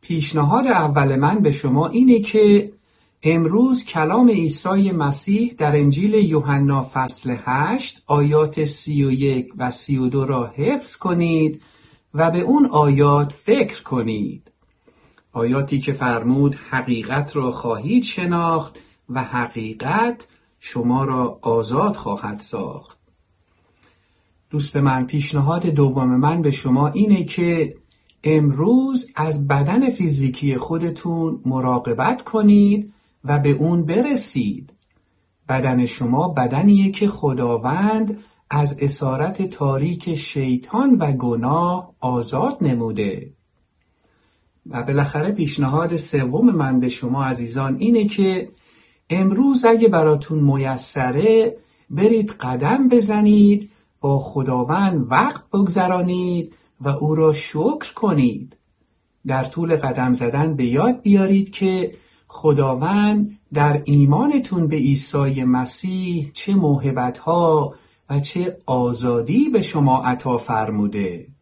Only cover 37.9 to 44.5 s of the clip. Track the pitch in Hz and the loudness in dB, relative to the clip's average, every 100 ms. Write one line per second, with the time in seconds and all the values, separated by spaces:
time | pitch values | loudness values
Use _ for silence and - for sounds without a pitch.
37.9 | 220 214 208 - _ _ 143 143 143 143 | 0 -2 -6 -12 _ _ -2 -2 0 -4
38.9 | - 139 131 151 - 190 - 139 135 151 | -2 -4 -2 -4 -4 -6 -2 -2 0 -2
39.9 | 175 - 156 - 143 131 127 - 214 277 | -4 -6 -6 -6 -6 -2 -2 -2 0 4
40.9 | 233 151 131 123 117 120 160 175 180 180 | 4 4 0 -2 -2 0 0 0 -2 -8
41.9 | _ 127 123 117 131 214 285 156 123 113 | _ -4 -4 -4 -2 -2 -2 -2 0 -4
42.9 | 107 104 - - _ _ _ _ _ _ | -4 -4 -6 -12 _ _ _ _ _ _
43.9 | _ _ _ _ _ _ | _ _ _ _ _ _